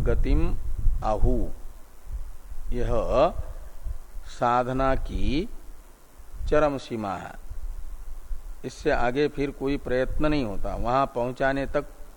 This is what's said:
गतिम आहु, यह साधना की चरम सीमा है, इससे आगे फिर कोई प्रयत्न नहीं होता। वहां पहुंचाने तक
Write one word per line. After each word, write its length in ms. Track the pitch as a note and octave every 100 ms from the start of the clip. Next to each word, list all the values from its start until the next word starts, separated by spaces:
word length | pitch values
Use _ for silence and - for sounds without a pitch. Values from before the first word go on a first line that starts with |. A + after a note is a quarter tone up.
गतिम 520 | - A2+ C3 D3 D#3+ - - - - -
आहु, 440 | A2 G#2+ G#2+ A#2+ - - - - - - - - - - - - -
यह 600 | B2 A#2 A#2+ F2 A2+ E3+ - - - - - - - - - -
साधना 640 | - A#2+ B2 B2 B2+ C3+ C3
की 540 | - F#2+ G#2 C#3+ G#3+ - - - - - - - - - -
चरम 280 | D3+ D3+ C3+
सीमा 360 | - A#2 G2+ F#2
है, 180 | - - - - - - - - - - - - - - B2+
इससे 260 | - D3+
आगे 360 | B2 A#2+ C3 D3
फिर 240 | C#3 C#3
कोई 260 | - C3+ C#3+
प्रयत्न 480 | - B2+ C3 - D3+
नहीं 200 | D3 A2+
होता। 300 | G2 G2+ F#2
वहां 300 | A2+ C3 C#3
पहुंचाने 600 | B2 B2 B2 C3+ C#3 C3
तक 200 | D3 - - -